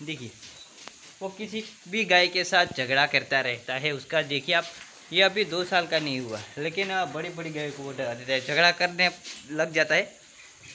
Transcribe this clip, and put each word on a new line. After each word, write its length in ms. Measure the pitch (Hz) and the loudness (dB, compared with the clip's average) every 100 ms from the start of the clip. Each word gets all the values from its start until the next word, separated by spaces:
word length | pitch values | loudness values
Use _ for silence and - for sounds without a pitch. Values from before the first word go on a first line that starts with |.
देखिए 280 | 147 147 113 - - - - - - - - - | -10 -10 -10 -14 -20 -20 -20 -20 -20 -20 -20 -12
वो 80 | 190 | -10
किसी 340 | 190 208 220 214 - 170 | -10 -8 -8 -10 -16 -6
भी 180 | 214 190 | -2 6
गाय 220 | 180 180 | 6 6
के 160 | 180 | 2
साथ 220 | 170 180 175 - | 2 2 2 0
झगड़ा 280 | 127 135 147 | 0 2 4
करता 360 | 135 - 135 | 2 2 0
रहता 340 | 123 117 - 131 | 0 -4 -4 -2
है 160 | 151 | -2
उसका। 300 | 139 - 160 | -4 -2 -2
देखिए 340 | 143 143 170 170 | 0 -2 2 0
आप, 100 | 165 - - - - | 0 -12 -18 -20 -2
ये 80 | 170 | 4
अभी 240 | 190 202 175 | 4 4 0
दो 180 | 170 | -2
साल 240 | 180 185 165 | 2 2 2
का 120 | 160 | 0
नहीं 200 | 151 127 | 0 -2
हुआ, 220 | 120 107 - 139 | -4 -8 -8 -6
लेकिन, 340 | 160 190 196 | -4 -2 -2
आ, 140 | 190 165 | 0 -2
बड़ी-बड़ी 440 | 151 175 165 160 | -4 -6 -8 -8
गाय 220 | 151 147 | -6 -6
को 120 | 139 | -6
वो 80 | 139 | -8
डरा 220 | 135 123 | -6 -6
देता 200 | 120 127 | -6 -2
है, 140 | 131 123 | -2 0
झगड़ा 240 | 151 175 | 4 4
करने 380 | 170 175 175 180 - - - 131 | 4 0 2 0 0 -14 -16 -8
लग 220 | 151 160 | -2 0
जाता 220 | 160 151 165 | 2 4 2
है। 240 | 208 - - - - - - | 0 -10 -20 -20 -20 -20 -20